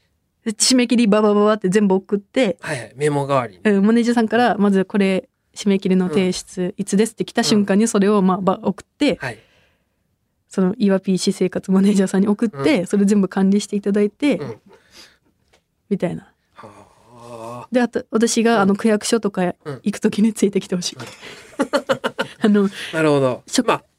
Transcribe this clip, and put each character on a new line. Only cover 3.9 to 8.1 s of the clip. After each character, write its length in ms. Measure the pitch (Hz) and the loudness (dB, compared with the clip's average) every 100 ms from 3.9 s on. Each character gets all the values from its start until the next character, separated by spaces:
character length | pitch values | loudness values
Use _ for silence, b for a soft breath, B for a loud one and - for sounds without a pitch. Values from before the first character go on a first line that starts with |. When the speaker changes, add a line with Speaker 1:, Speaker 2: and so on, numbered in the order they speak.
Speaker 2:
ネ 100 | 233 | 2
ー 20 | |
ジ 60 | 233 | 2
ャ 20 | |
ー 20 | |
さ 80 | 240 | 0
ん 60 | 220 | 0
か 80 | 226 | 2
ら、 200 | 240 208 | 0 2
ま 120 | 202 | 2
ず 140 | 190 | 2
こ 120 | 190 214 | 0 0
れ、 300 | 196 190 - _ _ | 0 -2 -6 _ _
締 160 | - 208 | -6 0
め 80 | 196 | 0
切 100 | 196 | 2
り 60 | 185 | 0
の 120 | 180 | 0
提 240 | 151 180 | 0 -2
出、 300 | 185 - - | -4 -8 -8
Speaker 1:
う 20 | 180 | -8
ん。 80 | - | -6
Speaker 2:
い 80 | |
つ 120 | 196 196 | -2 0
で 100 | 233 | 0
す 60 | |
っ 40 | - | -2
て 80 | |
来 80 | 185 | -8
た 100 | - | -4
瞬 240 | 233 214 202 | 0 0 2
間 100 | 196 | 2
に 100 | 226 | 2
そ 100 | 208 | 2
れ 100 | |
を、 120 | 196 | 2